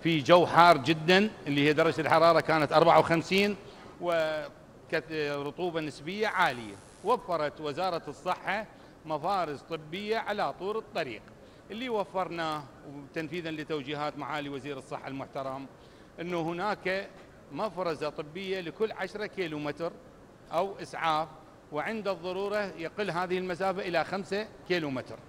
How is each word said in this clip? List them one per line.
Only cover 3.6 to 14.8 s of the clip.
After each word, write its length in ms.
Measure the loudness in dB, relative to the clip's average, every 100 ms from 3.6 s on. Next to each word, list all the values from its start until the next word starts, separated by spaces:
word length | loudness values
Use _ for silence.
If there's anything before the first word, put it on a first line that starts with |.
| -10 -20 -20 -8
ورطوبة 1800 | -2 0 0 -2 -8 -14 -20 -20 -6 -6 -4 -4 -2 -4 -6 -4 -4 -4
نسبية 460 | -6 -8 -10 -4 -2
عالية. 480 | 2 2 2 -10 -14 -18 -10
وفرت 580 | -2 0 0 -2 -2 -4
وزارة 400 | -8 -4 -2 -4 -8
الصحة 580 | -10 -4 -4 -2 -4 -6 -14 -20 -20 -6
مفارز 560 | -4 -2 -2 -2 -6 -8
طبية 480 | -10 -8 -8 -4 -4
على 360 | -2 -2 -2 -4
طول 180 | -6 -6
الطريق. 440 | -6 -6 -6 -8 -14 -20 -20 -20 -14
اللي 180 | -10 -4
وفرناه 760 | -2 -2 -4 -4 -4 -4 -4 -8 -18 -16 -16 -10 -8
تنفيذا 360 | -6 -6 -6
لتوجيهات 680 | -8 -6 -6 -4 -4 -4 -6
معالي 320 | -6 -6 -6
وزير 280 | -8 -8
الصحة 300 | -10